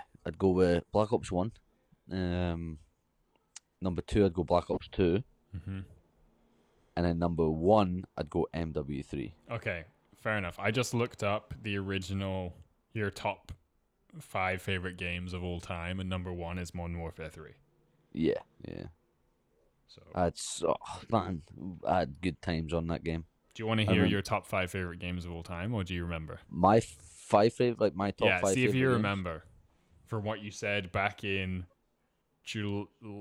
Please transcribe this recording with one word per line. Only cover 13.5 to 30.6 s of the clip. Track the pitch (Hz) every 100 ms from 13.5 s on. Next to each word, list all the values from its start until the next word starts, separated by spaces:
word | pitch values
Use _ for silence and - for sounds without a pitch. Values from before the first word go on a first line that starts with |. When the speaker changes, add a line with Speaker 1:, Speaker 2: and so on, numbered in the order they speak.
| - _ _ _ _ _ 165
Speaker 2:
five | - 101 92 92
favorite | - 95 90 90
games | 90 87 90
of | 90
all | 90 87
time, | - 87 85 95
and | 92
number | 92 90
one | 87 85 90
is | 90
Modern | 87 87 85
Warfare | 82 - 80
three. | 82 78 - _ _ _ _ _
Speaker 1:
Yeah, | - 78 - - _ 50
yeah. | 50 - - _ _ _ _ _ _ _ _ _
Speaker 2:
So | - - 82
Speaker 1:
I | 87
had | -
so, | - - 82 - -
oh, | - -
man, | 113 90 87 - - 90 85 -
I | 90
had | 78 71
good | 92 80
times | - 82 80
on | 85 82
that | 80
game. | 80 80 80 _ _
Speaker 2:
Do | -
you | 110
wanna | 113
Speaker 1:
I | 107
Speaker 2:
hear |
Speaker 1:
remember | 107 104
Speaker 2:
your | 101
top | - 107 -
five | 101 92
favorite | 95 90 87
games | 90 90 87
of |
all | 85
time, | 82 87 98
or | 117
do | 92
you | 90
remember? | 85 82 78 82 -
Speaker 1:
My | 80 92 113
f-, | - -
five | - - - 104 110
favorite, | - 123 110
like, | 104 80
my | 101
top | - 107
Speaker 2:
Yeah, | 92
Speaker 1:
five | 98 127
Speaker 2:
see | 127
if |
Speaker 1:
favorite | 131
Speaker 2:
you | 131
Speaker 1:
games? | 120
Speaker 2:
remember | 104 98 90 80 - - _ _ _ _ _
from | 113 104
what | 107
you | 104
said | -